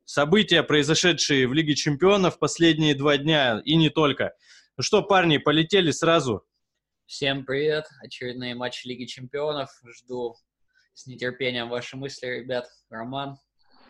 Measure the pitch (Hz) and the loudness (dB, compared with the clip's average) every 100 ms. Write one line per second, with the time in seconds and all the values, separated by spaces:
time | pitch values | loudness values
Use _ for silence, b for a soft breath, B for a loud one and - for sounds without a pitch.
0 | - - 147 202 202 170 - 151 143 156 | -8 -2 2 4 4 2 4 2 2 2
1 | 180 160 - 143 127 143 151 139 160 143 | 2 2 2 2 2 2 0 0 0 2
2 | 185 202 180 - 147 - 165 156 156 139 | 4 4 2 0 -4 2 2 4 2 2
3 | 143 143 147 156 131 107 - 160 156 160 | 2 2 2 2 2 0 0 2 2 2
4 | 151 131 101 - b b b - 127 208 | 2 0 -4 -8 b b b -8 0 2
5 | - 196 175 143 151 151 160 196 170 131 | 4 4 4 4 4 2 2 2 2 0
6 | 165 165 131 120 - _ _ _ _ _ | 2 2 2 -4 -6 _ _ _ _ _
7 | _ - 139 139 135 135 151 151 151 - | _ -6 -4 -4 -4 -4 -2 -2 -6 -16
8 | 131 - 127 123 123 123 123 - 127 123 | -20 -12 -12 -10 -10 -8 -8 -8 -12 -12
9 | 123 - 127 143 151 147 135 _ 117 117 | -12 -14 -12 -8 -6 -6 -8 _ -20 -20
10 | - 123 120 113 _ _ _ _ _ - | -14 -10 -8 -10 _ _ _ _ _ -20
11 | - 127 123 123 131 123 117 120 120 131 | -20 -10 -8 -4 -4 -4 -6 -8 -10 -12
12 | 135 - 127 123 123 123 - _ _ 113 | -12 -12 -10 -10 -8 -8 -8 _ _ -14
13 | 120 135 139 139 _ _ _ _ | -10 -10 -10 -12 _ _ _ _